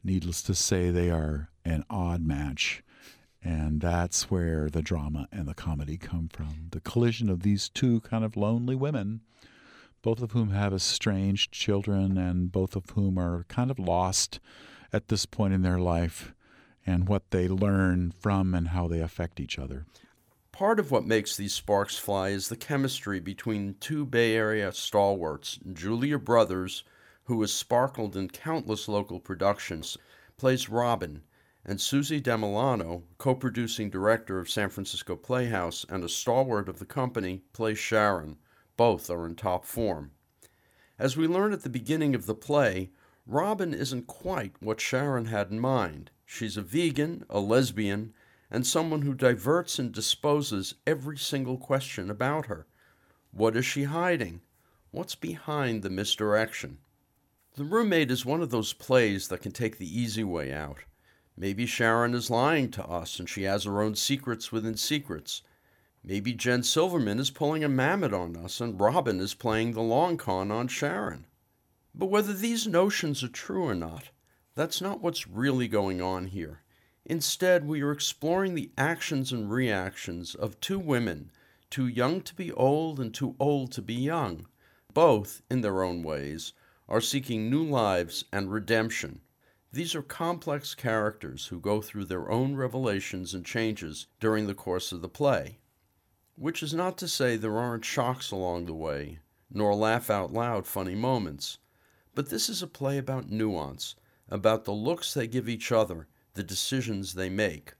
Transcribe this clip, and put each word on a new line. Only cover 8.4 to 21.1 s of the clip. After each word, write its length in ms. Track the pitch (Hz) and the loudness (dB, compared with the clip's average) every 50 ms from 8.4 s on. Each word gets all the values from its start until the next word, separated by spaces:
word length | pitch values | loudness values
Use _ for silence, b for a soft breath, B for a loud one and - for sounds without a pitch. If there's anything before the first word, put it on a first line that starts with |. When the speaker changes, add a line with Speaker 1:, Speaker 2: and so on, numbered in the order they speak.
| 101 104 117 117 120 123 131 | 2 2 2 2 2 0 0
Speaker 1:
women, 480 | 131 135 147 156 123 98 101 110 113 - B B B B B B B B B B B B B B B - | 0 0 0 0 -2 -2 -2 -4 -6 -10 B B B B B B B B B B B B B B B 0
both 180 | 113 113 110 | 0 2 2
of 120 | 123 110 107 | 0 0 2
whom 180 | 120 113 101 | 2 2 4
have 240 | 95 98 101 101 95 | 2 2 2 2 2
estranged 760 | 95 - - - - - 113 101 95 95 98 98 98 - - | 2 2 0 0 2 2 2 2 4 4 2 4 2 2 -2
children 680 | - - - - 104 98 98 - 101 98 98 95 95 92 | -2 -4 0 2 2 2 4 2 2 4 4 4 4 2
and 340 | 90 90 90 90 90 90 87 | 2 2 2 2 2 2 2
both 240 | 98 92 92 - | 2 0 2 0
of 140 | 98 92 - | -4 -6 -2
whom 280 | - 107 98 95 92 90 | 0 2 2 4 4 2
are 280 | 90 87 87 85 87 _ | 2 0 0 -2 -4 _
kind 220 | - - 123 127 | -2 0 0 0
of 80 | 135 - | 0 -2
lost 600 | 95 87 85 87 92 92 92 - - - - - B B B B B B B B B B - | 0 2 4 4 4 2 2 0 -2 -2 -4 -14 B B B B B B B B B B -2
at 160 | 107 - - | -2 0 2
this 160 | - 101 - | 0 0 0
point 300 | - - - 107 98 95 | -4 -2 0 2 4 4
in 80 | 92 92 | 4 4
their 160 | 90 90 92 | 4 4 4
life, 560 | 90 90 85 82 85 82 - - - - - b b b b b b b b b b | 4 4 4 2 2 0 -2 -6 -14 -16 -18 b b b b b b b b b b
and 240 | - 90 90 92 92 | 2 2 4 4 4
what 220 | 104 98 - _ | 2 0 0 _
they 180 | - 92 90 90 | 0 2 2 2
learn 640 | 95 92 101 101 98 95 95 92 90 90 90 87 87 - | 2 2 2 2 4 4 4 4 4 2 2 0 -2 -2
from 340 | - 104 101 98 95 92 90 | -2 0 2 2 2 2 2
and 140 | 90 87 82 | 2 0 0
how 180 | 82 90 87 | 0 0 0
they 140 | 85 85 82 | 0 0 0
affect 400 | 80 82 - - 87 82 - - | -2 -2 -4 -6 -6 -6 -4 -8
each 180 | 71 - - - | -8 -8 -6 -8
other. 280 | 67 69 69 65 76 b b b b b b b b _ _ _ _ _ - | -6 -8 -8 -10 -10 b b b b b b b b _ _ _ _ _ -6
Speaker 2:
Part 280 | - 196 202 226 214 | 0 2 4 4 4
of 100 | 190 139 | 2 4
what 140 | 135 113 - | 2 2 4
makes 320 | - | 4